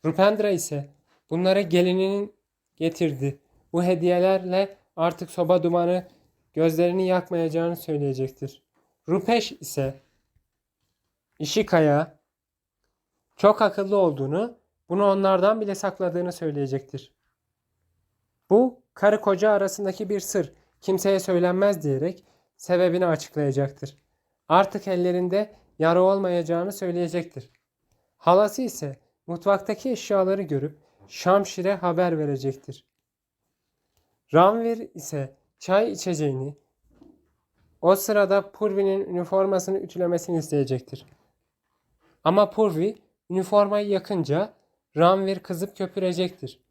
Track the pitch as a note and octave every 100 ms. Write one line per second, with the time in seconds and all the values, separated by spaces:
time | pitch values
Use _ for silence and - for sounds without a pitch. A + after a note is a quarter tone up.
0 | D#3 D#3+ G3 G#3+ G#3 F3 - D3 C#3+ _
1 | _ _ _ E3 F#3 F#3+ F3+ F3 F3+ F#3
2 | F#3+ G3+ G3+ _ _ _ _ _ E3 E3
3 | E3 C3+ C#3 C#3 _ _ _ E3+ F3 F3+
4 | F3 F3 F#3 F#3+ F#3 F#3 G3 - _ -
5 | E3+ E3+ E3+ - E3 F3+ F3 F3 F3 F3+
6 | F3+ _ _ _ _ - E3 D#3+ F3 F3+
7 | F#3 F#3 F3+ E3+ E3 D#3+ E3+ E3+ - D3+
8 | C#3+ C3 C3+ - C#3 - _ _ _ _
9 | - F3+ F#3+ A#3 - - - - C3+ C3+
10 | _ _ _ _ _ _ _ _ _ _
11 | _ _ _ _ D3+ G#3+ - E3+ D3+ C#3+
12 | D#3+ _ _ _ _ _ _ _ _ _
13 | _ _ _ _ G3 G#3 G#3+ - G3 G3+
14 | F3 C#3 C3+ E3 A#3 A#3+ _ _ _ F3+
15 | G3+ G3 G3 F#3+ F#3+ A3 G#3 G3 G3 F#3+
16 | F#3 E3+ F3+ F3 D#3+ C#3+ C3+ C3+ C3+ C3+
17 | - _ _ _ _ _ _ _ _ _
18 | _ _ _ _ _ G3+ B3+ A#3+ _ -
19 | G3+ G#3 G#3 F#3 G#3+ G3+ G3 G3 G3 F#3
20 | G3+ G3+ - G3+ D3 _ _ _ - F#3+
21 | G3 G3 F#3+ F3+ F3 F#3 G3+ F#3 D3+ C3+
22 | D#3+ F3+ _ _ _ _ - F3+ F3+ F3
23 | F3+ D#3 - D3+ C#3+ C3+ C#3 - C#3+ _
24 | _ _ _ _ _ E3 G3 G3+ G3 F3+
25 | F3+ F3+ F3+ G3 G#3+ _ _ _ D#3+ E3+
26 | F#3 G3 F#3 F3 D#3+ E3+ F#3 G3 F#3 F3
27 | F3 E3+ E3 C3+ - _ _ _ _ _
28 | _ _ - F#3 G#3 G#3 B3 - D3 C3+
29 | _ _ - E3+ G3 G3 G3 G#3 C4 A#3+
30 | - G3 F#3 G3 E3+ C#3+ C#3+ - _ _
31 | - - F3 G3 G3 - F3+ G3 F3+ E3+
32 | F3+ D#3+ D3+ C3+ C3+ C3+ - C3+ _ _
33 | _ _ _ _ _ _ _ _ _ _
34 | _ _ _ D#3 F#3 A3+ A3+ A3+ - F3
35 | - D3 C3+ _ _ _ - F#3+ A3+ G3
36 | F#3+ D#3+ D3 C3 C3+ D3 _ _ _ _
37 | - _ _ _ _ _ _ _ E3+ G3
38 | G#3 G#3 F#3+ G3 G3 - G#3+ G3 G3 G3
39 | G3 F3+ E3+ F#3+ G3 F#3+ F#3 G3 F3 F3
40 | F3 E3+ E3+ E3+ D3+ D3 B2 B2+ - -
41 | - _ _ _ _ _ _ _ _ _
42 | _ _ D#3+ F#3+ G3+ G3+ G#3+ D#3 F#3+ A3
43 | _ _ _ F#3 F#3 G#3 G3+ G#3 G#3 G3
44 | F#3+ F#3+ D#3+ D3 G#3+ _ _ _ _ D3
45 | E3+ F#3+ F#3+ F#3+ - E3+ G3 - F#3+ G3
46 | F#3 E3+ F3+ F3+ C3 - _